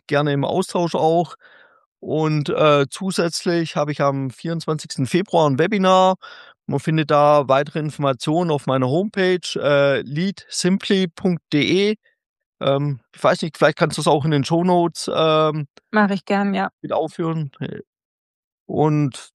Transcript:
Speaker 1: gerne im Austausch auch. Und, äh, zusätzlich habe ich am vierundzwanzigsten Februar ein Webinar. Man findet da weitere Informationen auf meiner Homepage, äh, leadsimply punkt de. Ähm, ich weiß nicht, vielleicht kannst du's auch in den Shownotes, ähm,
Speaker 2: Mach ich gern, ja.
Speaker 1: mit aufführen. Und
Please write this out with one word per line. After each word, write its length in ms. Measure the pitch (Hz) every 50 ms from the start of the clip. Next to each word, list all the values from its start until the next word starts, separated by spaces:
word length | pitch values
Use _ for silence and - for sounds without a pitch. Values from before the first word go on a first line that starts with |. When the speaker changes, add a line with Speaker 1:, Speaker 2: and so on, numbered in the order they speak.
| _ -
Speaker 1:
gerne 240 | 147 143 147 147 143
im 120 | 143 139
Austausch 520 | - - 175 190 - - 185 175 170 -
auch. 400 | 165 139 160 165 170 170 - - - _ _ - _ _ _ _ _ _ _ _ _
Und, 480 | - - 127 156 156 156 156 151 143 143
äh, 380 | - - 156 151 147 143 139 135
zusätzlich 840 | - - 190 190 185 - 175 170 - - - 185 175 170 165 151 -
habe 160 | 160 147 147 147
ich 80 | -
am 300 | 147 143 139 139 135 131
vierundzwanzigsten 760 | - - - 165 165 165 - - 156 151 - 156 - - 135
Februar 420 | 117 - 170 - - - 170 160 147
ein 120 | 135 123
Webinar. 560 | 160 190 220 202 190 185 190 185 185 185 185 - - - - - - - _ _ _
Man 140 | - 139 143
findet 300 | - - 160 160 156 143
da 360 | 151 147 147 147 151 147 139
weitere 320 | 123 135 135 147 147 - 165
Informationen 720 | 151 151 - - 147 139 135 - - 156 151 170 180 170
auf 160 | 151 143 -
meiner 220 | - 131 131 131 127
Homepage, 720 | 135 170 196 214 - 202 185 185 185 175 - - - -
äh, 400 | - 139 147 143 143 139 139 120
leadsimply 1080 | 73 - 143 151 180 196 190 - - - - - - 180 190 196 - - 208 190 185 170
punkt 340 | - - - 190 175 160 - _ -
de. 440 | 147 135 - 156 185 202 208 214 - _ _ _ _ _ _ _ _ _ _ _ _
Ähm, 400 | - - 139 139 143 147 139 123 - _ _
ich 80 | - -
weiß 200 | - - - -
nicht, 160 | 165 - -
vielleicht 180 | 165 147 156
kannst 220 | - 175 156 - -
du's 80 | 151
auch 180 | 175 143 143 131
in 60 | 156
den 140 | 151 143 131
Shownotes, 680 | - 170 165 175 185 180 175 170 170 160 - - - -
ähm, 520 | - 160 160 156 156 156 156 151 156 147 - _ - _ _
Speaker 2:
Mach 200 | - 214 214 196
ich 140 | 202 190 -
gern, 300 | - 202 196 202 202 196
ja. 160 | 190 190 - - _
Speaker 1:
mit 120 | - 151 -
aufführen. 560 | 117 160 156 - - 175 165 160 160 156 139 - - - - - - - - _ _ _ _ _ _ _ _ _ _ _ _ _ _ _
Und 600 | - - - 147 156 151 151 147 135 - - - - _